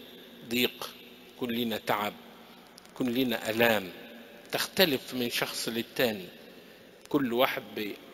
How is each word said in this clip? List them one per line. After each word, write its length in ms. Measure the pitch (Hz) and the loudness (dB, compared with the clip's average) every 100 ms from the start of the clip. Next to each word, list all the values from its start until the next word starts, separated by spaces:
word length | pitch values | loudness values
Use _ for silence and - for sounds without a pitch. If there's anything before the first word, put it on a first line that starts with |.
| - - - - - | -14 -18 -20 -14 -2
ضيق، 400 | 123 240 - - - - - - - | 2 2 0 -12 -12 -18 -20 -16 -6
يكون 160 | 123 | -2
لينا 260 | 117 117 107 | 0 0 -2
تعب، 360 | - 107 104 90 - - - - - - - | 0 0 0 -4 -14 -20 -20 -20 -20 -20 -12
يكون 160 | - 127 | -4 0
لينا 400 | 120 127 113 110 | 2 2 0 0
آلام، 420 | 110 117 104 90 - - - - - - | 4 6 6 0 -12 -16 -18 -18 -18 -4
تختلف 640 | 143 - - 180 127 - | -2 0 4 4 4 -2
من 160 | 127 123 | -2 -2
شخص 400 | - 135 - 120 | 0 -2 -4 -4
للتاني، 560 | 117 113 - 123 104 87 - - - - - - - - | -2 -2 2 2 2 -6 -14 -20 -20 -20 -20 -20 -20 0
كل 240 | 147 127 | 2 4
واحد 300 | 117 135 131 107 110 | 4 4 2 -6 -6
ب-، 180 | 104 - - | -6 -8 -14